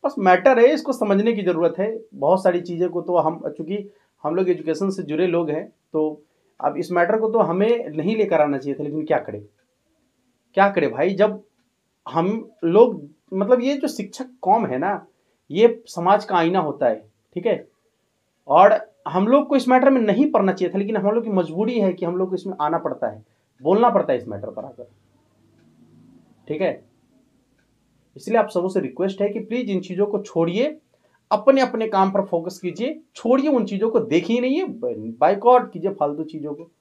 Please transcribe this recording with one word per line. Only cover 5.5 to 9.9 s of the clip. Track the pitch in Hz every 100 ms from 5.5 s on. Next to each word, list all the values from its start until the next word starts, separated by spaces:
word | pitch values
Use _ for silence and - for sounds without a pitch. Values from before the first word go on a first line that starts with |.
| 147 311 _ _
तो | 156 156 151 _ _ _ _
अब | 143 147
इस | 180
मैटर | 175 175 220
को | 220
तो | 220
हमें | 165 175 214 240 147
नहीं | 151 160 220
लेकर | 202 165
आना | 147 139
चाहिए | 143 131
था, |
लेकिन | 147 151 151
क्या | 143
करें, | - 104 104 _ _ _ _